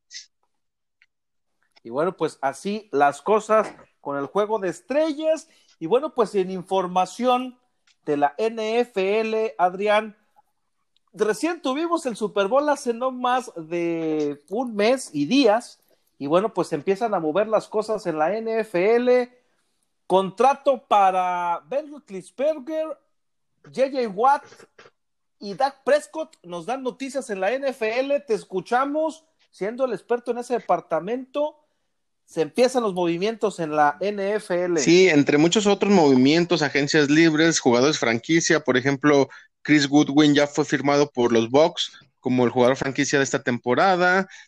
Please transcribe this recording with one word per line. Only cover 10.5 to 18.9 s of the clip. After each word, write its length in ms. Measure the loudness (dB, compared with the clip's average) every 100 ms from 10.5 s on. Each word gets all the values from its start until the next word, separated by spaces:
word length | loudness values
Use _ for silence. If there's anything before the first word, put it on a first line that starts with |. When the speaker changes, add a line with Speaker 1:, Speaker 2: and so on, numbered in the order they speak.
| _ _ _ _ _ _
Speaker 1:
recién 500 | -4 -2 -2 -4 -4
tuvimos 420 | -6 -4 -4 -4 -4
el 100 | -6
Super 300 | -6 -2 0
Bowl 200 | 0 0
hace 240 | -4 -4
no 180 | -4 -6
más 400 | -4 -2 -2 -4 -16
de 840 | -8 -4 -4 -4 -4 -2 -4 -6 -8
un 260 | -8 -6 -2
mes 340 | 0 -2 -4
y 140 | -6 0
días. 540 | 2 4 2 -2 -20 _ _ _ _
Y 80 | 0
bueno, 260 | 0 0
pues 200 | -4 -4
empiezan 420 | -4 -4 -2 -2
a 60 | -2
mover 280 | -2 -2 0
las 200 | -2 -2
cosas 380 | -6 -4 -6 -4
en 120 | -2
la 180 | -2 -2
N 240 | -4 -4
F 340 | -2 0 2